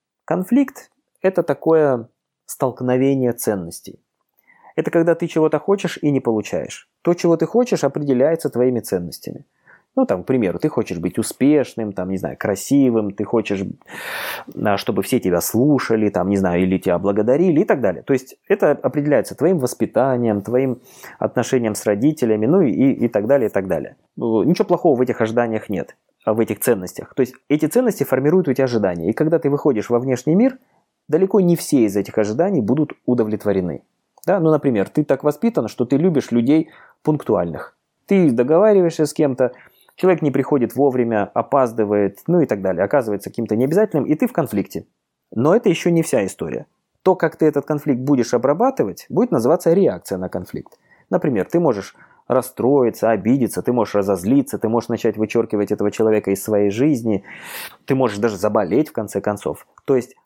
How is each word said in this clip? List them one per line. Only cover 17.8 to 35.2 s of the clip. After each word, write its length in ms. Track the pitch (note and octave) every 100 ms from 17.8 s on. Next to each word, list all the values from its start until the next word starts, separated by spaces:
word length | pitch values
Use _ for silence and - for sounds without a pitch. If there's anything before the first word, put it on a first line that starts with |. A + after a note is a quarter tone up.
далее. 220 | G2+ F2
То 100 | -
есть 240 | C3+ - - -
это 240 | G3 E3
определяется 640 | C#3+ C#3 D3 D3 C3 - -
твоим 220 | D#3+ F3+
воспитанием, 840 | B2+ - G#2 - C3+ B2 A#2 G2+
твоим 380 | G2+ B2 C3+ A#2 - - - -
отношением 560 | - B2 A2+ C3 A2+ G2+
с 100 | A2
родителями, 600 | G#2 C#3+ D3+ A#2 G#2+ A2+
ну, 140 | F#3+
и, 120 | D3
и 340 | E2 C3+ - A#2
так 220 | G#2+ G#2+
далее, 200 | C#3 G#2
и 40 |
так 160 | G2 F#2+
далее. 260 | D#2+ - - _ -
Ничего 500 | A#2 A2 G2+ F3 G3+
плохого 300 | F3 F3 B2
в 40 |
этих 200 | B2+ -
ожиданиях 480 | A2+ A#2 A#2 A2 -
нет, 280 | F#2+ - - _ _
а 100 | -
в 60 | A2
этих 180 | A2 G#2
ценностях. 560 | - G#2 F2+ - -
То 60 | -
есть 140 | B2 - _
эти 180 | D3+ D#3
ценности 360 | A#3+ B3 -
формируют 460 | C#3 C3 C#3+ F#3 E3
у 40 |
тебя 120 | B2+
ожидания. 460 | C3 A#2 G2 E2+ E2+
И 20 |
когда 260 | A#2 D#3 D#3+
ты 100 | C#3+
выходишь 420 | C#3+ D#3 A2 G2+
во 100 | A#2+
внешний 340 | C3 B2 -
мир, 240 | F3+ C4 B3+ _ _ _ _ -
далеко 340 | D#3 F#3+ G#3
не 140 | F3
все 300 | E3+ - C#3
из 120 | G#2+ G2+
этих 220 | G2 -
ожиданий 420 | G#2 A#2 F#3 F3
будут 340 | G#2 C#3 D3 - -
удовлетворены. 800 | B2 G#2+ G#2 G#2 F#2+ F2 C#2+ - _ _ _ -
Да? 140 | F#3+
Ну, 100 | D#3+
например, 380 | D3+ C#3+ G#2+ F#2+
ты 160 | -
так 180 | D3 C3+